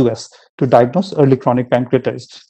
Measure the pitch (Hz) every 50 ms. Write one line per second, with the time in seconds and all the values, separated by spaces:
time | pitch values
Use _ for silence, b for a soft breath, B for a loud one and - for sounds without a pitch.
0 | 131 117 113 - - b b b b b _ - 151 127 127 120 123 123 131 180
1 | 190 - - 156 143 135 135 127 - 131 123 127 123 123 120 120 127 117 - 127
2 | - - 127 127 - - - - - _